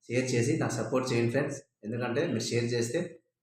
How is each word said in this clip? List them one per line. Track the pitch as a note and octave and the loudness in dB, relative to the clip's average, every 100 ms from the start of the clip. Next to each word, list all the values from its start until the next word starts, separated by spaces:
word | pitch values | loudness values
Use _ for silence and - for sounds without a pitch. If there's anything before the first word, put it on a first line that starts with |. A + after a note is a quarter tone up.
షేర్ | - A#2+ B2+ | -4 -2 2
చేసి | A#2+ A#2+ D#3 | 2 4 2
నాకు | B2 | 0
సపోర్ట్ | - A2 C3 B2+ | -2 0 0 2
చేయండి | A#2+ A#2 | 2 2
ఫ్రెండ్స్. | C3 D3 - - _ | 2 0 -4 -12 _
ఎందుకంటే | G#2 A#2+ A#2+ B2 E3+ | -8 -4 -2 0 0
మీరు | A2+ - | -2 0
షేర్ | A#2 A#2 | 0 0
చేస్తే, | A#2+ A#2 D#3 F3+ - _ _ | 0 0 -2 -4 -10 _ _